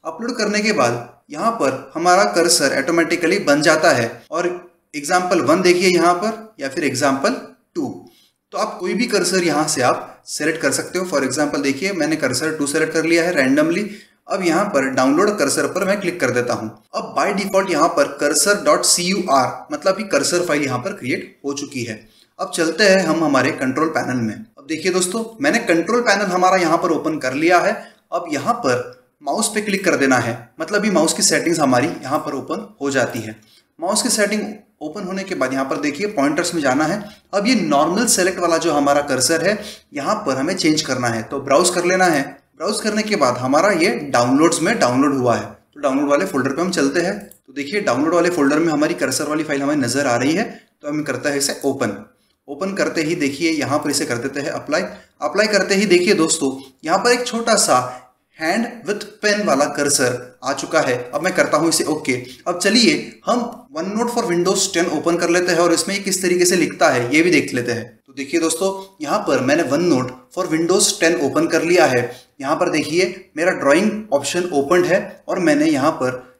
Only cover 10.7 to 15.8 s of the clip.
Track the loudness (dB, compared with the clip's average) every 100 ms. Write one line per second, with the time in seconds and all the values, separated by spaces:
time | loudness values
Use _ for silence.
10.7 | 0 -4 -6 -2 0 0 0 -2 0 -2
11.7 | -2 -4 -2 -2 0 -2 -2 -4 -2 -2
12.7 | 0 0 0 2 2 2 0 2 2 2
13.7 | 0 -4 -10 -20 _ -6 -2 0 0 0
14.7 | 0 0 2 2 4 2 2 0 0 -2
15.7 | -2